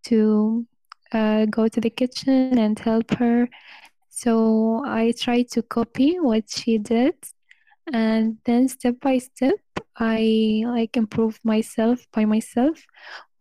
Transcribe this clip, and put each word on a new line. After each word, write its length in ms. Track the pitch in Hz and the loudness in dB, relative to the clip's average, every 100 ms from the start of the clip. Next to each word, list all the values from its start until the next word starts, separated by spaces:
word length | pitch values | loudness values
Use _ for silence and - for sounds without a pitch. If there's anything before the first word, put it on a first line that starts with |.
to, 640 | - 220 214 214 214 226 233 _ _ - - | -2 2 4 2 0 -2 -6 _ _ -20 -6
uh, 340 | 220 214 214 214 | -2 0 2 0
go 220 | 214 220 | 0 0
to 140 | - | 0
the 80 | 226 | -4
kitchen 680 | - 254 - - 262 262 247 | -2 -4 -4 0 2 2 2
and 220 | 214 214 | 0 0
help 320 | 226 226 - - | 0 -2 0 0
her. 340 | 240 240 240 - - - - _ _ | 2 2 0 -4 -20 -20 -20 _ _
So 720 | - 240 226 226 220 226 226 277 | -6 0 2 2 2 0 -2 -2
I 260 | 226 226 | 0 0
tried 400 | 233 - 240 240 | -2 -2 0 0
to 100 | 233 | -4
copy 580 | - 233 226 - 277 359 | -4 -4 -4 0 0 2
what 280 | 285 220 - | 0 0 -2
she 280 | - - 226 | -6 -2 -2
did, 380 | 208 233 269 - - - _ _ _ _ - | 0 0 0 -2 -12 -20 _ _ _ _ -6
and 460 | 233 220 220 220 220 - | -2 0 0 0 -4 0
then 240 | 240 262 | 2 0
step 320 | - 247 240 | 0 -4 -2
by 160 | 277 262 | 0 -2
step, 420 | - - 254 415 _ - - - | -4 -2 -2 -2 _ -14 -12 -4
I, 680 | 226 220 220 220 220 214 233 | -2 0 2 2 2 0 -2
like, 300 | 240 226 240 | -2 -2 -2
improved 480 | 214 - 226 220 | -2 0 -2 -2
myself 640 | 226 214 220 - 226 247 _ | -2 -2 -2 0 0 0 _
by 100 | - | -2
myself 580 | 214 214 - 240 269 320 _ _ - - - - | 0 0 -2 0 0 -2 _ _ -20 -20 -20 -6